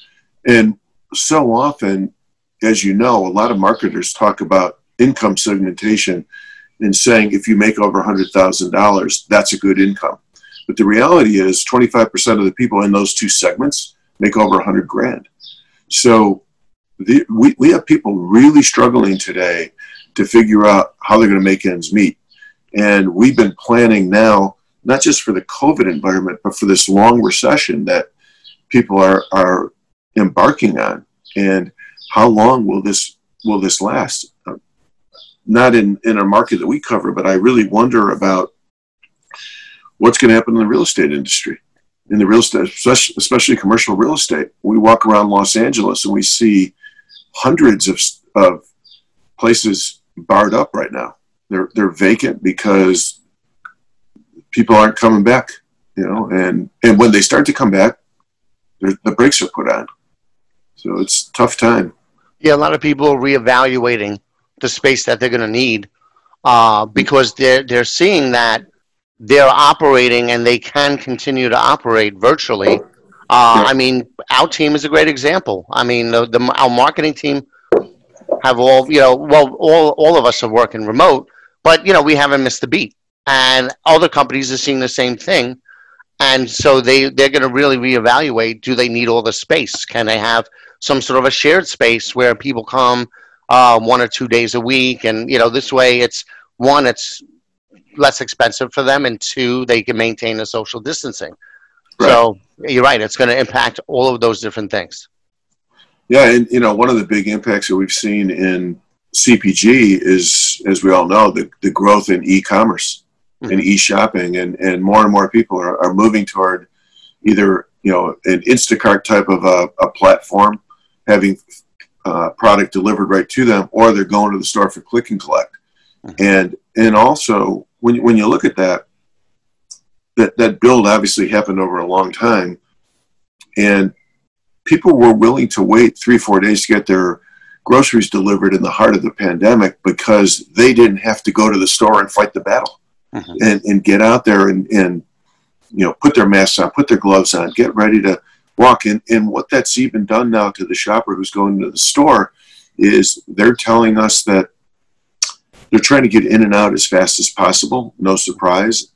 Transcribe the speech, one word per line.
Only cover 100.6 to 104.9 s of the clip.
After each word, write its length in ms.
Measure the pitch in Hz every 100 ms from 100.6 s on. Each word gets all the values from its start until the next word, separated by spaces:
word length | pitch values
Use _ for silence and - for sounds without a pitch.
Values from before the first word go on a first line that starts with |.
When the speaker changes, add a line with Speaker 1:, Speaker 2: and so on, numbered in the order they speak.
| 107 120
Speaker 2:
distancing. 540 | 113 156 139 104 82 87 _ _ _ _ _ -
Speaker 1:
Right. 100 | 139
Speaker 2:
So 300 | 120 117 95 _ _
you're 260 | 110 127 131
right, 160 | 123
it's 160 | 107 -
gonna 160 | 123 123
impact 460 | 117 123 117 - -
all 280 | 127 131 123
of 60 |
those 200 | 117 101
different 300 | 110 110 104
things. 380 | 104 85